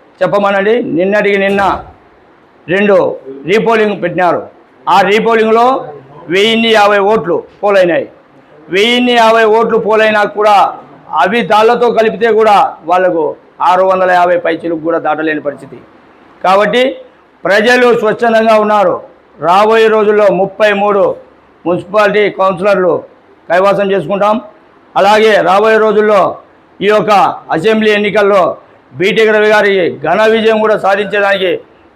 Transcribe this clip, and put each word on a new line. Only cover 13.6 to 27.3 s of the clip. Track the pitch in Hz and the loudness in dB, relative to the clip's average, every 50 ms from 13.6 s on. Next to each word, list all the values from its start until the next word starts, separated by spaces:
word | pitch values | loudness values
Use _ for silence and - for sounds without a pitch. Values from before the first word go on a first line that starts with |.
ఆరు | 143 170 180 180 190 | 0 0 2 2 2
వందల | 185 190 185 185 185 | 0 0 0 0 0
యాభై | 180 175 175 180 175 175 | 2 2 2 2 0 -2
పైచీలకు | 170 165 165 160 170 170 170 156 | -2 -4 -6 -6 -6 -8 -8 -6
కూడా | 151 165 165 160 | -4 -4 -4 -4
దాటలేని | 160 151 151 151 156 160 156 147 | -2 -4 -4 -4 -4 -4 -4 -4
పరిస్థితి. | 139 143 135 127 135 127 123 120 - - - - - - - - - - - - - | -6 -8 -10 -10 -12 -20 -20 -20 -20 -20 -20 -20 -20 -20 -20 -20 -20 -20 -12 -6 -2
కాబట్టి | 180 190 202 208 185 233 247 254 262 - - - - _ _ _ _ _ _ - | 0 2 2 2 0 0 0 0 -2 -4 -8 -14 -20 _ _ _ _ _ _ -2
ప్రజలు | 170 196 214 214 240 247 247 247 240 233 233 | 0 0 2 2 2 2 2 4 2 2 2
స్వచ్ఛందంగా | 208 214 208 220 233 233 226 220 220 226 220 214 | 0 -2 -2 -2 0 0 0 2 2 2 2 2
ఉన్నారు. | 208 208 214 208 190 170 127 - - - - _ _ _ _ - | 2 0 0 0 0 0 -2 -4 -8 -14 -20 _ _ _ _ -6
రాబోయే | 147 165 185 202 214 214 226 220 220 | -2 -2 0 0 0 0 2 2 2
రోజుల్లో | 214 220 220 208 214 214 208 214 196 | 2 2 2 0 2 2 2 2 2
ముప్పై | 180 180 196 190 - - 214 208 | 2 0 -2 -4 -2 0 0 0
మూడు | 202 196 202 208 202 202 180 151 - - - - _ _ _ _ _ _ - | 0 0 -2 -2 0 0 0 -2 -4 -6 -12 -20 _ _ _ _ _ _ -6
మున్సిపాలిటీ | 165 180 - - - 196 214 208 202 180 214 208 185 | -4 -4 -4 -4 -4 0 0 2 2 2 0 0 0
కౌన్సిలర్లు | - - 190 190 185 160 196 208 202 190 185 170 147 127 - - _ _ _ _ _ _ _ - | -2 -2 -2 -2 -2 -2 -2 0 0 0 0 0 -2 -2 -6 -10 _ _ _ _ _ _ _ -2
కైవసం | 165 185 190 202 - 202 202 190 | 0 0 2 2 0 0 -2 -2
చేసుకుంటాం. | 196 190 151 151 202 190 202 208 220 - - - - _ _ _ _ _ _ _ - | -2 -4 -4 -4 -4 -2 0 0 -2 -2 -6 -12 -20 _ _ _ _ _ _ _ -2
అలాగే | 165 190 202 214 214 220 220 208 180 | 0 2 2 4 4 4 2 2 2
రాబోయే | 160 175 190 202 214 220 220 | 2 2 2 2 2 2 2
రోజుల్లో | 214 220 220 202 214 214 214 208 190 165 131 - - - - _ _ _ _ _ - | 2 2 2 0 0 2 2 2 2 0 0 -4 -8 -16 -20 _ _ _ _ _ -6
ఈ | 180 | -2
యొక్క | 202 214 214 175 208 208 190 160 143 | 0 0 0 2 2 2 2 2 0